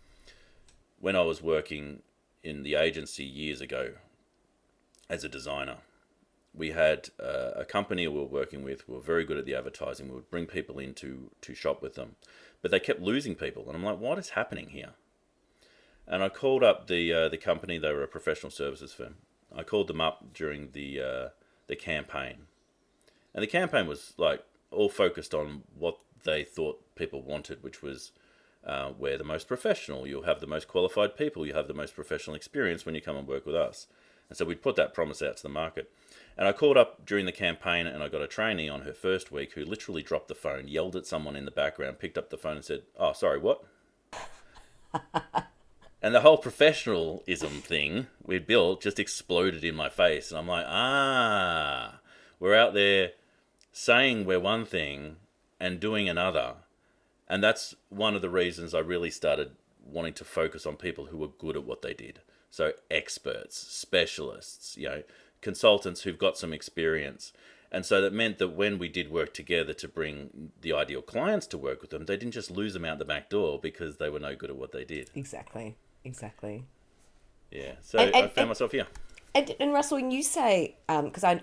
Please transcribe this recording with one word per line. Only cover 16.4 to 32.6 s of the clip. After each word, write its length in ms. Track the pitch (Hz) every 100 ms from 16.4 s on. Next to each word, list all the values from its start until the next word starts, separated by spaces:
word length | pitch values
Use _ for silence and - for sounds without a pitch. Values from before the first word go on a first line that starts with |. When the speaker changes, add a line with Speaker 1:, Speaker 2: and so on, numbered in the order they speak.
| 139 131
Speaker 1:
up 240 | 117 - -
the, 240 | 87 82
uh, 160 | 82 80
the 80 | 80
company, 400 | - 82 90 82
they 140 | 78
were 120 | 71
a 40 | 69
professional 440 | 80 - 76 69
services 420 | - 69 67 67
firm. 220 | - 60 - _ _ _ -
I 80 |
called 240 | 85 104 87
them 120 | 80
up 320 | 80 - -
during 380 | - 78 73 71
the, 280 | 69 69 69
uh, 280 | 65 64 64 - _ _ -
the 80 | -
campaign. 720 | - 76 69 71 65 - - _ _ _ _ _ _ _ _
And 80 | -
the 60 | 110
campaign 400 | 175 180 135 85
was, 260 | 71 - -
like, 260 | 80 69 - _ -
all 200 | 85 101
focused 440 | - 92 82 -
on 300 | 78 76 71 - 69
what 200 | 82 - _ _
they 200 | 82 78
thought 380 | 73 - 76 - _ -
people 260 | 82 71
wanted, 400 | 64 73 71 71
which 180 | 67 -
was, 300 | 73 65 - _ _ _ _ _
uh, 280 | - 69 69 -
"We're 200 | 69 69
the 60 |
most 240 | 73 78 -
professional, 580 | 127 220 - - 67 67
you'll 160 | 69
have 160 | 82 78
the 80 | 71
most 200 | 80 -
qualified 480 | 90 92 - 104 -
people, 280 | 151 92 76
you 60 |
have 140 | 73 73
the 60 |
most 220 | 71 71 -
professional 400 | 73 76 - 76
experience 500 | - 143